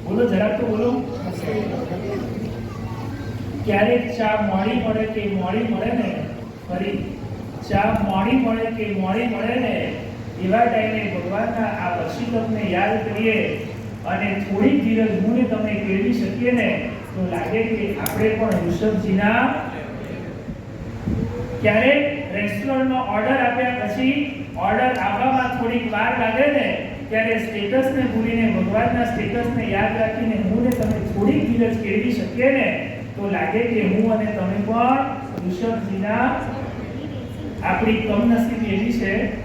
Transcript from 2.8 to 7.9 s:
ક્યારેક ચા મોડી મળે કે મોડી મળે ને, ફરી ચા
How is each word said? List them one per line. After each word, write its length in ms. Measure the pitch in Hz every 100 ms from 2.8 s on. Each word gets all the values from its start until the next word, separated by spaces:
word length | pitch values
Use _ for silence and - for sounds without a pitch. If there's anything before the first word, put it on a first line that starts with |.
| - - - - - - - 285 220
ક્યારેક 380 | 202 220 240 - -
ચા 180 | 214 214 202
મોડી 280 | 190 214 247
મળે 240 | 226 214 220 220
કે 80 | 202 190
મોડી 280 | 180 208 226
મળે 180 | 190 220 240
ને, 100 | 196 151 - - - - -
ફરી 300 | 180 202 - - - - - - - -
ચા 180 | 196 185